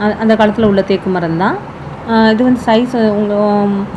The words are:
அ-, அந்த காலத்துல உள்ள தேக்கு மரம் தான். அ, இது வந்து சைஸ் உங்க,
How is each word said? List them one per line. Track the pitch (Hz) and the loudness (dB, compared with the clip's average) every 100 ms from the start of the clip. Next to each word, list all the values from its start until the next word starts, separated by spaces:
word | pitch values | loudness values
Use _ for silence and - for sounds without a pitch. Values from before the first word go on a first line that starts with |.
அ-, | 208 208 | -4 0
அந்த | 226 220 | 0 2
காலத்துல | 214 208 | 2 2
உள்ள | 220 196 | 2 2
தேக்கு | 190 196 190 | 0 -2 -2
மரம் | 185 170 165 | -2 -2 -2
தான். | 196 370 - - - - - | -2 -2 -8 -14 -14 -12 -2
அ, | 226 220 | 2 2
இது | 220 | 4
வந்து | 254 247 - | 2 0 2
சைஸ் | 220 247 247 | 0 0 0
உங்க, | 220 208 208 208 208 208 202 202 202 | 0 0 0 0 0 2 0 -2 -4